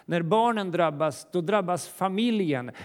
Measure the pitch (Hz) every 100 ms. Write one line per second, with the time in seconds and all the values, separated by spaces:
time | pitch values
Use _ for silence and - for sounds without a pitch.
0 | - 170 165 220 233 220 190 175 165 147
1 | 156 - - 180 165 208 180 175 - -
2 | 190 190 240 220 175 135 123 -